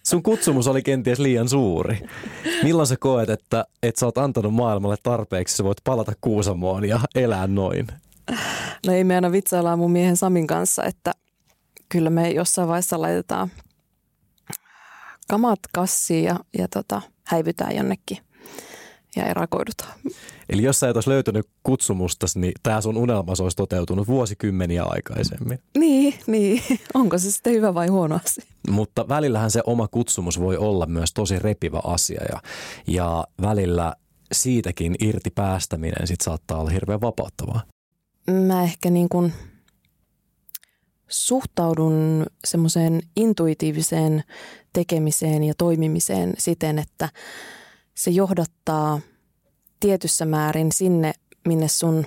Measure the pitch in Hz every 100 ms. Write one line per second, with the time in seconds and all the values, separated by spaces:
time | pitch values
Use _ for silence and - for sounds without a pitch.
0 | - 175 214 220 - 135 123 135 139 131
1 | 120 123 139 120 120 139 110 85 - 98
2 | - - - - 320 339 156 165 139 127
3 | 135 127 113 107 _ 113 - _ 117 -
4 | 123 127 139 123 104 113 120 101 101 104
5 | 123 117 107 92 92 - 98 101 - 127
6 | 110 107 120 107 101 87 90 95 101 113
7 | 131 - 123 95 95 98 92 90 110 -
8 | - - - 233 - - - - 190 180
9 | 185 180 180 190 - 180 170 170 170 175
10 | 180 175 190 175 156 165 185 - - -
11 | - - _ _ _ _ _ - - 175
12 | 160 165 170 165 180 - 170 170 180 170
13 | 165 175 - 185 180 - - _ _ _
14 | _ _ _ _ - - _ - - -
15 | - - - 208 240 196 - 175 185 -
16 | - 165 170 175 - - 180 196 - 202
17 | - _ - 170 160 - - - 196 196
18 | - 190 - _ - - - - - -
19 | _ - - 180 170 - - - - -
20 | 277 - - - - 101 127 127 127 117
21 | 131 135 120 104 - _ - 131 - 92
22 | 90 - 92 92 90 - 117 107 104 110
23 | 123 107 90 95 92 - 98 92 85 95
24 | 104 131 110 104 107 95 87 87 87 -
25 | - - - - 120 127 _ 285 320 269
26 | 285 277 - 220 202 233 - 247 - 269
27 | 220 175 190 - 240 226 214 175 175 190
28 | 156 165 - - - _ - 101 107 -
29 | 117 147 151 110 110 113 113 120 107 117
30 | 117 - 87 87 90 90 107 95 80 85
31 | 85 - 95 92 107 104 85 80 - 87
32 | - - - - - - - - - 90
33 | 85 82 - - 101 104 90 87 82 -
34 | _ _ _ - 127 120 87 - 85 87
35 | 107 104 95 - 98 95 - 80 82 85
36 | 87 87 - 80 - 80 78 85 - 104
37 | 117 - - - - 117 - _ _ _
38 | _ _ - 190 190 185 175 - 175 175
39 | 175 175 175 - - - _ _ _ _
40 | _ _ _ _ _ - _ _ _ _
41 | - - - 262 - - 165 160 160 156
42 | 156 156 156 - - 170 165 170 165 165
43 | - - 226 208 165 151 156 151 160 165
44 | 156 156 - - - - _ 175 170 165
45 | 156 - 156 151 151 151 170 160 160 165
46 | - 190 180 - - 170 156 151 151 -
47 | 160 - - - - - - _ _ -
48 | - 175 190 180 160 _ - 156 151 147
49 | - _ _ _ _ _ _ _ 202 185
50 | 165 - 160 156 151 156 160 - 185 170
51 | 156 - _ _ 170 160 156 - 170 160